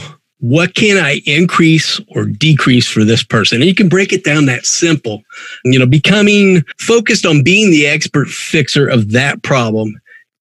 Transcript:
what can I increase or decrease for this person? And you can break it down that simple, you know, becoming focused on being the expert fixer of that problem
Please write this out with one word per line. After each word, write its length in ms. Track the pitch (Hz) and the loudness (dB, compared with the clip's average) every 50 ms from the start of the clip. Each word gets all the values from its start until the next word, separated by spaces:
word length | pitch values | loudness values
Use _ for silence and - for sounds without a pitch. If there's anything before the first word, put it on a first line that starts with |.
| - - - _ _ _ _ _ 139 | -6 -10 -18 _ _ _ _ _ -4
what 320 | 117 131 165 175 175 - | -2 0 0 0 -2 -2
can 220 | - - 214 202 190 | -2 0 2 2 2
I 240 | 165 139 143 139 - | 0 -2 -4 -4 -4
increase 760 | 151 143 156 185 170 - - 170 160 160 156 - - - - - - | -2 0 0 0 0 2 2 2 4 4 2 0 -2 -6 -8 -10 -8
or 160 | - 120 107 | -6 -6 -4
decrease 600 | 104 104 104 151 160 151 131 - 139 127 123 113 | -4 -4 -2 0 2 2 2 2 2 2 2 0
for 200 | - - 113 107 | 0 0 0 0
this 180 | 107 113 - - | 2 2 0 -2
person? 380 | - - 117 98 - 113 117 | -2 -2 -2 -2 -2 -2 0
And 40 | 139 | 0
you 80 | 185 190 | 0 2
can 140 | - 214 165 | 2 2 2
break 240 | 160 190 196 190 | 2 2 0 0
it 140 | 202 185 - | -2 -4 -2
down 200 | 151 147 156 147 135 | -2 0 2 2 0
that 180 | 123 117 - | 0 -2 -4
simple, 580 | - - - 170 170 160 139 - 113 104 104 - _ - - - - - - - | -6 -4 -2 0 0 -2 -2 -4 -8 -10 -10 -12 _ -20 -20 -18 -18 -18 -6 -2
you 160 | 127 131 131 | 0 2 2
know, 60 | 127 | 2
becoming 800 | 127 139 156 - - 190 214 202 202 208 202 202 190 185 175 147 - - - | 4 2 2 2 2 2 2 2 4 4 4 4 4 4 2 0 -2 -8 -10
focused 480 | - - 226 233 220 - 226 - - | -2 0 0 0 2 0 -2 -2 0
on 180 | 180 156 147 127 | 0 2 2 2
being 280 | 139 185 208 220 202 | 2 2 2 4 4
the 160 | 165 151 147 143 | 2 2 2 0
expert 400 | 151 151 - - - 147 127 - | -2 -2 -4 -4 -4 -4 -4 -4
fixer 580 | - - - - - 160 143 - - 147 139 | -8 -12 -10 -4 -2 -2 -2 0 0 0 0
of 280 | - 131 120 107 101 107 | 2 0 0 0 0 0
that 280 | 123 139 143 - - | -2 0 -2 -4 -6
problem 540 | - - 139 131 117 113 107 110 110 107 104 - _ _ - - _ _ _ _ | -6 -4 -2 -2 -2 -2 -2 -4 -4 -6 -8 -12 _ _ -20 -20 _ _ _ _